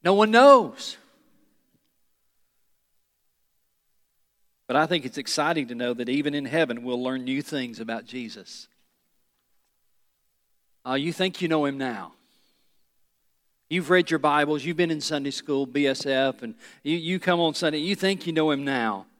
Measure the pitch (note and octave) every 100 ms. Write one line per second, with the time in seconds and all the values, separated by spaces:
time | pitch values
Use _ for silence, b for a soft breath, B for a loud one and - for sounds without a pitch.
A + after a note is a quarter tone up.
0 | F3 G3 G#3+ A3+ C#4 C4+ D#3 - - -
1 | _ _ _ _ _ _ _ _ _ _
2 | _ _ _ _ _ _ _ _ _ _
3 | _ _ _ _ _ _ _ _ _ _
4 | _ _ _ _ _ _ - B2+ D#3+ F3
5 | C3 C#3+ C3 - D3+ E3 A#2+ A#2+ B2 B2
6 | A#2+ C#3 D3 D3 C3+ D#3 D3 A#2 B2 B2
7 | B2+ C3 B2+ C3+ C#3+ C#3 B2 A2 A2+ A2+
8 | - B2+ A#2 G2+ F#2 - - _ _ _
9 | _ _ _ _ _ _ _ _ _ _
10 | _ _ _ _ _ _ _ _ B2+ C3+
11 | D#3 E3 F#3 - E3+ D#3 C#3+ C#3 C3 G#2+
12 | F2 _ _ _ _ _ _ _ _ _
13 | _ _ _ _ _ _ _ F3 D#3 F3+
14 | F3 E3 D3+ D3 D3 D3+ C#3 E3 E3+ D#3
15 | - D3+ C#3 - - C#3 C3+ D3 C#3 C3+
16 | C#3 C3 C3+ B2+ A#2 A2 B B D3 E3+
17 | D#3+ F#3 F#3 F3 E3 D3 D#3+ D3+ E3 G3+
18 | F#3+ G3 F3 D#3 D#3 C#3+ C#3 C3 A2+ G2
19 | -